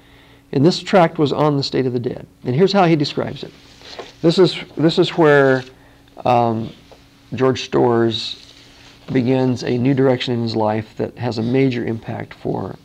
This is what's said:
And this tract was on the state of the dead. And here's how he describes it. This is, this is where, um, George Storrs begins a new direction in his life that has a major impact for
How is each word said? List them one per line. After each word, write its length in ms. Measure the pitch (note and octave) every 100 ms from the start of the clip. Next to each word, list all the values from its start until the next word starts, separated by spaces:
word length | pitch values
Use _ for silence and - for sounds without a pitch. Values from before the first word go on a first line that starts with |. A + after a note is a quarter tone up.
| - - - - _
And 120 | C#3+ D3+
this 160 | F#3
tract 380 | - G3+ E3 D#3+
was 140 | C#3+
on 240 | - D3+ C#3+
the 60 |
state 220 | C3+ C#3+ B2+
of 60 |
the 80 | B2
dead. 260 | A#2+ - - _ B2
And 100 | B2+
here's 160 | F#3
how 140 | G3 F3
he 100 | E3
describes 480 | C#3+ - A2+ C#3+
it. 80 | - - - - - - - -
This 180 | E3 E3+
is, 180 | F3 - - -
this 200 | D#3 E3
is 120 | E3 -
where, 480 | D#3 C#3+ C3+ C3 B2+ - - _ _ -
um, 480 | B2 A#2+ A#2 A2 A2+ - - - _ _ _
George 300 | G#2 C3 B2+
Storrs 880 | - C#3 B2+ A#2 A2+ A2 - - - - - - - - -
begins 520 | C3 A#2+ C3 B2+ B2
a 140 | - B2
new 160 | B2+
direction 400 | C3 C3+ B2 -
in 80 | A#2+
his 140 | A#2 A2
life 400 | G#2+ A2 G#2+ -
that 200 | A2+ -
has 200 | A#2+ A2+
a 60 |
major 420 | A2+ C3 C3+ A#2+ A2
impact 480 | A2+ - G#2+ G#2+
for 420 | - B2 A#2+ F#2+ -